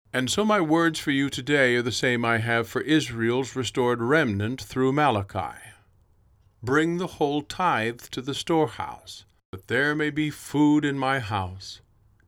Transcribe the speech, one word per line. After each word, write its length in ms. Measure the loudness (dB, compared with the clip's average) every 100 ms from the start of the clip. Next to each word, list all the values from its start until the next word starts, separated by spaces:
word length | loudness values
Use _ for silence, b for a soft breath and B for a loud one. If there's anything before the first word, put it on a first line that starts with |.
| _
And 200 | -4 -2
so 120 | 0
my 160 | 2 2
words 400 | 4 4 2 0
for 120 | -2
you 180 | 0 0
today 480 | -4 0 4 4 4
are 60 |
the 100 | 0
same 320 | 0 0 2
I 140 | 2 0
have 280 | 2 0 0
for 140 | -4
Israel's 760 | 2 0 0 -2 0 0 -2
restored 460 | -4 -2 0 0 0
remnant 580 | 2 2 2 0 -2 -6
through 360 | -6 0 2
Malachi. 640 | 4 2 2 -2 -6 -8 -10 -20 -20 _ _ _ _ _ _ _ _
"Bring 340 | 0 2 2 0
the 220 | -4 -2
whole 240 | -2 -2
tithe 580 | -6 -2 0 0 -2 -6 -10
to 100 | -10
the 100 | -8
storehouse, 920 | -6 0 2 2 -2 -10 -12 -18 -20 -20 _ _
that 160 | -14 -4
there 260 | 0 0
may 140 | 0 -2
be 220 | -2 -4
food 560 | -6 -4 2 4 4 2
in 120 | 0
my 200 | 0 -2
house. 640 | -2 -4 -4 -10 -16 -18 _ _ _ _